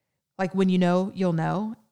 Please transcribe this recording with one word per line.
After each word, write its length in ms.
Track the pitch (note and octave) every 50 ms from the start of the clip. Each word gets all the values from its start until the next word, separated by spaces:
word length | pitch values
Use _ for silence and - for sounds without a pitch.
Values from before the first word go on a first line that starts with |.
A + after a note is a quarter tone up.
| _ _ _ _ _ _ _ -
like, 160 | F#3+ F3+ -
when 140 | F#3 F#3+ F#3
you 100 | F#3 F3+
know, 320 | F3+ F3 F3 F3+ F#3+ G3+ -
you'll 180 | F#3 F#3+ F3+ E3+
know, 420 | D#3+ D#3+ D#3+ D#3+ F3 G#3+ A3 A3+ - _ _